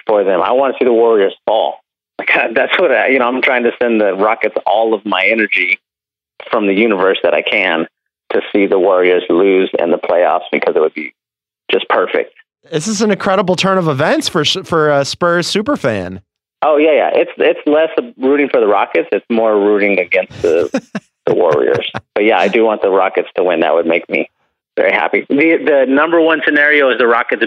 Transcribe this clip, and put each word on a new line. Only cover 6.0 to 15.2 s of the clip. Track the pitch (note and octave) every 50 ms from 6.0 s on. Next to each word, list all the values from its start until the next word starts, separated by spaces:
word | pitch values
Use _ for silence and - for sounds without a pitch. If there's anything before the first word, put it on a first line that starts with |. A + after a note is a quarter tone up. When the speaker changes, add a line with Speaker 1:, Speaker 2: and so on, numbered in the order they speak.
| _ _ _ _ _ _ _ _ - -
Speaker 1:
from | - A#2 G#2 G2+
the | G2
universe | G2 A2+ A#2 G#2 F#2 F#2 F#2+ F#2+ - -
that | - -
I | D#2
can | - - - G#2+ F#2 F#2 E2 D#2+ E2 - _ _ _ _ _ _ _ _
to | - G2+ - - -
see | G#2 G2
the | F#2+ G2+ F#2+
Warriors | F2 G2+ F#2 F2+ F2+ F2+ F2+ F2 - -
lose | F2 E2+ G2 G2 F#2+ F#2+ F#2+ - - -
in | - E2+
the | E2+ F2
playoffs, | - - F2+ E2+ F2+ D#2 D#2+ F2 - - -
because | D2 - F#2 E2
it | E2+
would | D#2 D#2 -
be | D#2 D2+ C2 - _ _ _ _ _ _ _ _ _ _ -
just | - - - -
perfect. | - - F2+ - - - - - - - _ _ _ _ _ C#3+
Speaker 2:
This | E3 D#3 D#3 G#3+
is | A3 F#3+
an | A3+ G#3+
incredible | G3 - - G3+ F#3+ G3 G#3 F3 F#3 -
turn | - G3 F#3+ F#3+
of | F3 D#3
events | C#3+ C3 D3+ F#3 C4 D#4+ - -
for, | - F3 D3
for | - - F#3+ F#3 - F3 D#3+ D3+ D3+
a | D3 C#3+ C#3
Spurs | - - -